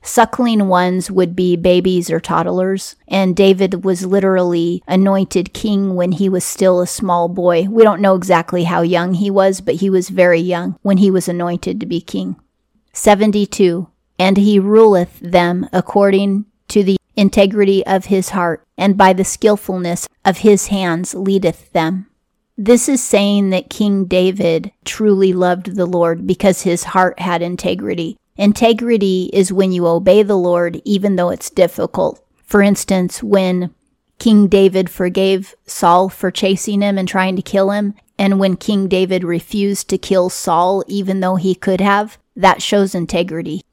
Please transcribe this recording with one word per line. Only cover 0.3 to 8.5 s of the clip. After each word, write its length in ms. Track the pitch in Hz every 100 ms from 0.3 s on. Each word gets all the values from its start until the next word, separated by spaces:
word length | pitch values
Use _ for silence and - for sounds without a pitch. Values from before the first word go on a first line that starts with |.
| - 247 220 196
ones 420 | 180 180 185 180
would 260 | 190 180 180
be 200 | 180 175
babies 540 | 175 180 185 180 175
or 100 | 165
toddlers, 760 | - 165 170 180 185 190 - - _
and 300 | 190 190 175
David 480 | 190 190 190 185
was 220 | 190 180 185
literally 760 | 196 190 185 180 175 170 180 -
anointed 640 | 190 196 196 190 190 175
king 420 | - 214 202 196
when 180 | 180 180
he 160 | 175 196
was 160 | 185
still 360 | - - 190 180
a 60 | 180
small 420 | - 196 175 170
boy. 380 | 180 180 170 190
We 140 | 226
don't 180 | 220 180
know 140 | 202
exactly 500 | 190 185 175 170